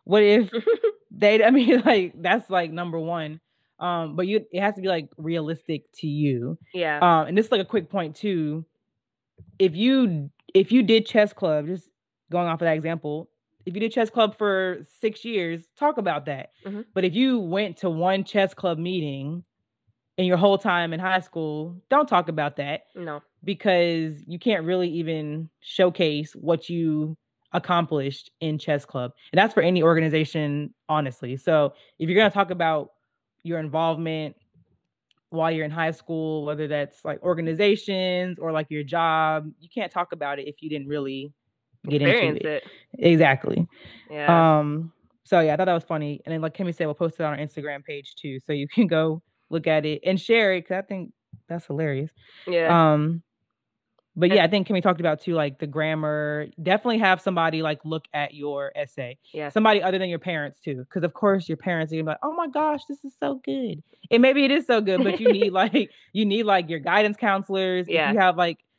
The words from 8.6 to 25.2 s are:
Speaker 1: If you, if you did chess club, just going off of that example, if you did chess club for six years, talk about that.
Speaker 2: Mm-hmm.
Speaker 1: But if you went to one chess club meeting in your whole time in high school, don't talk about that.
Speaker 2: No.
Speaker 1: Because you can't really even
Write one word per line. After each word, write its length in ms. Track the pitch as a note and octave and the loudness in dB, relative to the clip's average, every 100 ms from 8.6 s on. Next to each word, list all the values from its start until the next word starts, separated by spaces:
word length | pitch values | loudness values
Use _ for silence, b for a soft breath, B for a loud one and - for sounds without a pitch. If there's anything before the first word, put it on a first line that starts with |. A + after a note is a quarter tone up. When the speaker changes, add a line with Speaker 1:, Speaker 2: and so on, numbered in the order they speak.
| D#3+ _ _ _ _ _ _ _ - _ | -10 _ _ _ _ _ _ _ -20 _
Speaker 1:
If 160 | F#3+ D#3+ | 0 2
you, 560 | A#3 C4+ A#3 D#3+ C#3+ - - F#3+ | 2 4 2 0 -6 -14 2 2
if 160 | - | 4
you 100 | B3 | 4
did 240 | G3 A3+ A3 | 6 4 4
chess 280 | A3 G#3 | 2 2
club, 340 | - F3+ D3+ D3+ | 0 -2 -2 -2
just 220 | F#3 - _ _ _ _ | -10 -12 _ _ _ _
going 160 | F3 F3 | -4 -2
off 80 | D#3+ | 0
of 40 | E3+ | 0
that 100 | D#3 | 0
example, 540 | D#3 E3 D3+ D3+ E3+ _ _ _ - | -2 -6 -6 -10 -12 _ _ _ -12
if 80 | F3+ | -4
you 40 | |
did 120 | A3+ | -2
chess 180 | A#3+ A3 | 0 0
club 260 | A#3+ G#3+ G#3+ | 2 0 0
for 420 | G#3 F#3+ F#3 F3+ D3+ _ | 0 0 -2 -6 -12 _
six 240 | A3 G#3+ | -6 -4
years, 440 | A#3 G#3+ E3+ E3 - _ | -6 -4 -4 -6 -12 _
talk 200 | D4 D4 | -2 0
about 260 | F#3+ D3+ C#3+ | -2 -4 -6
that. 260 | C3+ - _ G3 | -10 -12 _ -14
Speaker 2:
Mm-hmm. 160 | G3+ A#3+ F#3+ | -14 -8 -2
Speaker 1:
But 100 | F#3 | 0
if 80 | |
you 240 | F3 C4 B3 | 2 2 2
went 380 | F3 F#3+ G#3 - | -2 -2 -4 -4
to 120 | F#3 | -4
one 320 | D#3+ F3+ G3 | 0 0 0
chess 300 | G3 G#3 F#3+ - | 0 0 0 0
club 240 | F#3 D#3+ | -4 -2
meeting 640 | F3 F#3 D3+ C#3 C#3 F3 - _ _ _ _ _ _ - | -4 -4 -4 -6 -8 -8 -12 _ _ _ _ _ _ -4
in 80 | F#3 | 0
your 120 | F3 | 4
whole 200 | G3+ G3 | 4 4
time 360 | G#3 F3 E3+ | 2 0 -2
in 60 | D#3+ | -4
high 200 | F#3 F#3 | -2 -2
school, 600 | F3+ E3 D#3 D3+ D#3+ F3+ _ | -4 -8 -6 -6 -10 -14 _
don't 180 | C#4 D4 | 0 4
talk 220 | F#3 E3+ | 2 0
about 260 | D#3 D3 C#3+ | -2 -4 -4
that. 280 | C#3+ D#3 - F#3+ | -8 -8 -10 -16
Speaker 2:
No. 260 | E3+ D3 - _ | -12 -14 -16 _
Speaker 1:
Because 800 | E3 G3 G#3 F3+ E3+ E3 D#3+ D3 - | -8 -4 2 2 2 0 -4 -8 -14
you 120 | E3+ | -6
can't 260 | A#3+ G3 E3 | -2 -2 -2
really 240 | F#3 F3+ | -2 -2
even 600 | D#3+ D#3+ D#3+ | -4 -6 -6